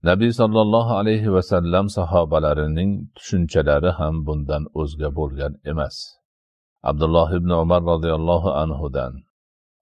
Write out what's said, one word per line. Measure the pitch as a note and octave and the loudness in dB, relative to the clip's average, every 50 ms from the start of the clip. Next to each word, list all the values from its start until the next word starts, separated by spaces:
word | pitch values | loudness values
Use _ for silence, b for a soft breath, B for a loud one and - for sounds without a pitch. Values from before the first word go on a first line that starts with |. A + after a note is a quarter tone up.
| - | 2
Nabiy | E2+ F2+ G2 A2+ A#2+ | 2 2 4 2 0
sallallohu | A#2 A#2+ A#2 G#2+ G#2+ A2+ A2 G#2 A2 A#2 A2+ A#2 | 2 2 0 2 4 2 2 4 4 2 2 2
alayhi | A#2 G2 G#2 A2 A2 A2 G#2+ A2 | -2 0 0 0 0 0 0 2
va | F#2+ F#2 | 2 2
sallam | F2 - G2+ F2+ E2+ E2+ F2 F#2 G2 G2 | 2 2 0 0 2 2 2 2 0 0
sahobalarining | - G#2 F2+ D#2+ F#2+ F2 E2+ D#2 D#2+ D#2 D#2 D2+ D2 D#2 D2+ D2+ D#2 D#2+ F#2 G2 G2+ - - - | -2 -4 -2 2 2 2 2 2 0 0 2 2 0 0 0 -2 0 0 0 0 -2 -4 -8 -12
tushunchalari | _ - - - - F#2 E2+ D#2 - E2 D2 D2 D2 C#2+ D#2+ F2+ | _ -20 -8 -4 0 0 0 2 0 0 2 4 2 2 2 0
ham | E2 - D#2+ D#2 D#2+ E2 D2+ | -2 0 -2 -2 -2 -4 -4
bundan | D2+ D#2 D2+ D2 C#2+ D2 D2 D2+ - | -4 -4 -4 -4 -4 -4 -4 -4 -6
o'zga | _ D#2+ D#2 D2 D2+ D2+ D2+ D2 C#2 | _ -6 -6 -6 -6 -6 -6 -6 -4
bo'lgan | D2+ D#2 C#2+ C2+ C#2 C#2+ C#2+ C#2+ - | -4 -6 -6 -4 -6 -6 -8 -8 -10
emas. | _ D2 D2+ D#2+ C#2 C2+ - - - - _ _ _ _ _ _ _ _ _ _ _ _ _ _ - | _ -6 -4 -4 -4 -6 -8 -14 -18 -18 _ _ _ _ _ _ _ _ _ _ _ _ _ _ -4
Abdulloh | C2+ D2 D2 D#2+ D#2 E2 E2+ E2 D#2+ | -4 -2 0 0 2 4 4 2 2
ibn | F2+ F2+ E2+ F2+ | 0 -2 0 0
Umar | F2 E2 E2 E2+ F2 F2 | 2 2 2 2 2 2
roziyallohu | E2+ E2+ E2+ D#2+ D#2+ E2 D#2+ D#2 D#2+ E2+ F2 E2+ E2+ G2 | 2 2 0 0 0 -2 -2 0 0 0 0 2 2 0
anhudan, | C2+ C#2+ D#2 D#2+ D#2 C#2 D#2 C#2+ C2 C2+ B1+ B1+ C2+ C2 - _ _ _ _ _ _ _ _ _ _ _ | 0 0 -2 -2 -4 -4 -6 -6 -6 -6 -6 -6 -10 -16 -20 _ _ _ _ _ _ _ _ _ _ _